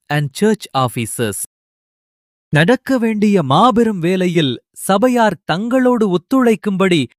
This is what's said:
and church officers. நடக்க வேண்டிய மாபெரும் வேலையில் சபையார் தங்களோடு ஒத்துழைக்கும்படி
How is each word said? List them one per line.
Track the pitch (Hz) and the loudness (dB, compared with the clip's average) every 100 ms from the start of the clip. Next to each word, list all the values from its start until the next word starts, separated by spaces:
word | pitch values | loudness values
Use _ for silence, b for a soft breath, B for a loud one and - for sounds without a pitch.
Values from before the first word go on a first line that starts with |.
| - | -6
and | 147 147 - | -4 -4 -2
church | 208 208 - 135 | 0 0 -4 -2
officers. | 127 127 110 - 113 98 - _ _ _ _ _ _ _ _ _ _ | -2 -4 -8 -4 -6 -6 -12 _ _ _ _ _ _ _ _ _ _
நடக்க | 147 170 254 - 262 | 0 2 0 0 -2
வேண்டிய | 226 214 208 196 | -2 0 2 2
மாபெரும் | 135 143 240 220 226 196 | 2 2 4 2 0 0
வேலையில் | 165 190 180 170 147 117 - | -2 0 0 0 -2 -4 -10
சபையார் | - - 196 254 240 220 175 - | -10 -2 0 2 2 0 -2 -6
தங்களோடு | 165 233 262 247 247 208 175 - 262 | -6 -2 0 2 2 0 -2 0 0
ஒத்துழைக்கும்படி | 240 214 214 185 190 175 120 | 2 0 -2 -2 0 0 -2